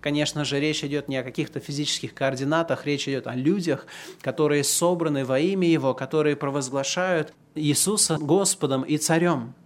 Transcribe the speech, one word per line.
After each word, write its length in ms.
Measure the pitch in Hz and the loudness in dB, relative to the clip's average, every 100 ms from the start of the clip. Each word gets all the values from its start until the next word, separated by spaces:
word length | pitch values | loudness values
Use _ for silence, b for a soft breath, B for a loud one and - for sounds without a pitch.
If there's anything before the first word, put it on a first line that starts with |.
Конечно 440 | - 147 147 151 | -2 0 0 -2
же, 140 | 139 139 | -2 0
речь 240 | 151 151 | 0 -2
идёт 260 | 147 143 139 | -4 -4 -4
не 100 | 135 | -6
о 40 | |
каких-то 380 | 127 120 151 143 | -4 -6 -6 -6
физических 540 | - 143 147 - 117 | -8 -4 -2 -4 -6
координатах, 720 | - 135 131 135 160 165 131 147 | -2 -2 0 0 0 0 -2 -2
речь 200 | 143 143 | -2 -2
идёт 200 | 135 120 | -4 -4
о 80 | |
людях, 520 | 127 135 196 170 135 - B B B | -2 2 2 0 -2 -4 B B B
которые 420 | - 131 151 147 | -6 0 2 2
собраны 600 | 139 - 170 180 165 143 131 | 2 2 2 2 0 0 0
во 120 | 131 | 2
имя 300 | 165 196 170 | 2 2 2
Его, 240 | 165 135 | 4 2
которые 440 | 127 135 156 151 143 | -2 -2 0 2 0
провозглашают 960 | 139 143 127 135 139 - 185 175 151 - _ | -2 -2 -2 -2 -2 -2 0 0 -2 -8 _
Иисуса 600 | - 151 143 - 208 - 156 | -2 0 2 2 2 2 0
Господом 680 | 143 175 190 - 147 135 | 4 4 4 0 0 0
и 140 | 131 147 | 0 -2
Царём. 580 | 151 165 175 151 117 - | 2 4 4 2 -2 -12